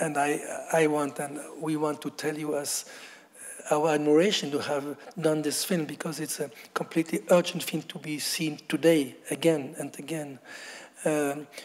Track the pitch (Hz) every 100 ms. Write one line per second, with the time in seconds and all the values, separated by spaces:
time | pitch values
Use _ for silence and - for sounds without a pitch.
0 | 165 143 147 147 - - - 165 156 151
1 | 139 131 143 143 - - 156 151 151 147
2 | 143 - 151 151 151 143 143 - - -
3 | - - - - - - - 151 160 151
4 | 147 151 202 202 143 139 110 143 143 139
5 | - - 156 156 147 139 - 175 151 147
6 | 170 156 151 - 143 - - - 170 165
7 | 165 - - 180 170 165 - 156 - 160
8 | 147 147 - - 156 147 - 147 160 160
9 | 127 - - 143 165 151 131 160 139 -
10 | 143 160 143 135 - - - - - -
11 | 170 151 143 147 147 -